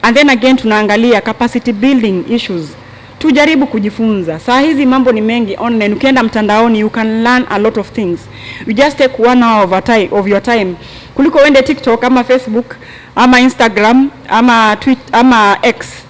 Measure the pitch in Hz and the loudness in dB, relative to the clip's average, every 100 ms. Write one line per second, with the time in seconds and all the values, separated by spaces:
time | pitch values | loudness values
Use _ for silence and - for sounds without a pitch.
0 | 226 247 294 247 254 262 220 214 208 208 | 2 4 2 2 2 2 0 0 0 0
1 | 240 214 208 220 240 - 247 202 254 269 | 2 0 -2 -4 -4 -2 -4 -2 0 2
2 | 220 185 170 233 - 175 151 - - - | 0 -4 -4 -6 -4 -8 -10 -16 -20 -20
3 | - - 320 269 302 311 277 220 202 208 | -20 -4 0 2 2 0 -2 -2 -4 -2
4 | 226 208 165 160 - 254 294 277 269 262 | -2 -2 -4 -6 -2 0 2 2 2 2
5 | 254 220 214 240 208 - 233 226 208 208 | 2 0 0 -2 -4 -4 -2 -2 -2 0
6 | 269 262 226 220 214 214 233 220 214 226 | 0 2 0 -2 0 2 2 0 -2 -2
7 | 220 220 233 247 247 202 214 220 196 - | -4 -2 0 0 -2 -2 -2 -2 -8 -6
8 | 190 170 - - - - - 214 285 285 | -4 -6 -10 -20 -18 -12 -6 0 0 0
9 | 262 254 233 254 233 214 190 185 190 226 | -2 2 2 2 2 2 0 -2 0 0
10 | 180 202 196 202 220 233 190 175 - - | 0 -2 -2 -2 0 -2 -2 -8 -16 -20
11 | - - 277 311 294 277 262 302 262 226 | -10 -2 0 4 4 2 0 -4 -2 -2
12 | 240 254 240 254 254 220 240 - - - | 0 0 2 -2 0 -6 -6 -16 -20 -20
13 | - - 254 247 254 - 233 202 214 254 | -10 0 2 4 2 2 -2 2 2 4
14 | 277 - - 220 247 226 208 208 269 254 | 2 -4 -4 0 2 2 2 0 -2 -2
15 | - - 254 233 202 196 247 226 - - | -2 2 4 4 2 0 -2 -4 -12 -18